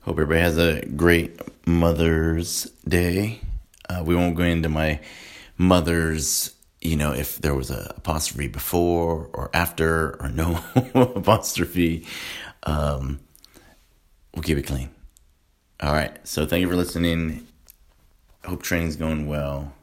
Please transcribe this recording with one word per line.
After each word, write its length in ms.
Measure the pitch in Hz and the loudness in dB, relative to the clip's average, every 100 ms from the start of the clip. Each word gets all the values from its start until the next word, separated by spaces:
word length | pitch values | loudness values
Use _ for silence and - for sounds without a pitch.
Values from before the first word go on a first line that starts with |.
Hope 120 | - | -4
everybody 260 | 78 73 82 | 0 2 4
has 180 | 87 80 | 4 4
a 260 | 85 76 | 2 2
great 560 | - 69 85 85 - - - - - | -4 2 4 4 2 -8 -16 -6 0
Mother's 960 | 85 85 82 82 80 80 82 85 - - - - | 4 4 4 2 4 2 0 -2 -6 -8 -10 -2
Day. 540 | 90 87 92 107 113 - - - _ - | 0 2 0 -2 -6 -8 -8 -12 _ -10
Uh, 140 | 90 | -6
we 120 | 80 87 | 0 2
won't 200 | 87 85 | 2 2
go 60 | |
into 260 | 87 82 80 | 2 2 0
my 320 | 78 78 73 - - - - - - | 0 0 -2 -6 -20 -20 -20 -20 0
mother's, 960 | 92 90 85 85 80 78 71 - - _ _ _ | 6 6 4 2 0 -2 -2 -4 -4 _ _ _
you 160 | 82 80 | -2 0
know, 160 | 73 | 0
if 260 | 65 73 - | -2 -6 -2
there 160 | 76 | 0
was 160 | 69 64 | 0 -2
a 240 | 65 50 - | -8 -10 -10
apostrophe 520 | - 78 - - 69 | -4 -2 -2 -4 -6
before 800 | 71 - 90 87 85 82 80 76 | -6 0 2 4 2 2 -2 -4
or 180 | - - | -8 -2
after 680 | 80 85 - 80 82 80 - | 0 -2 0 2 2 0 -4
or 80 | 69 | -6
no 320 | 64 82 82 - | -2 0 -2 0
<laughs> 200 | 127 127 | -2 2
apostrophe. 1120 | 131 123 - 92 110 - - 87 92 85 82 - - - - - - | 4 4 4 4 4 2 -4 -2 2 2 0 -8 -12 -12 -12 -14 -10
Um, 560 | - 76 73 69 67 71 - _ _ - - _ _ _ _ _ _ | -4 0 0 -2 -4 -6 -10 _ _ -20 -20 _ _ _ _ _ _
we'll 80 | - | -8
keep 160 | 80 73 | -2 -2
it 40 | 67 | -2
clean. 220 | 67 65 - - _ _ _ _ _ _ _ | -6 -6 -14 -20 _ _ _ _ _ _ _
All 120 | 73 | 0
right. 240 | 76 - - - | 0 0 -6 -8
So 200 | - 78 | -4 0
thank 140 | 85 | 2
you 60 | 92 | 2
for 80 | 90 | 2
listening. 680 | 90 82 85 82 82 78 - _ - - _ _ _ _ _ _ | 0 0 0 0 -2 -6 -12 _ -20 -20 _ _ _ _ _ _
Hope 180 | - 87 | -10 -8
training's 340 | - 87 82 76 | -2 -2 -2 -2
going 300 | 80 76 73 | -2 -2 -2
well. 440 | 73 71 69 71 - | -4 -4 -6 -8 -14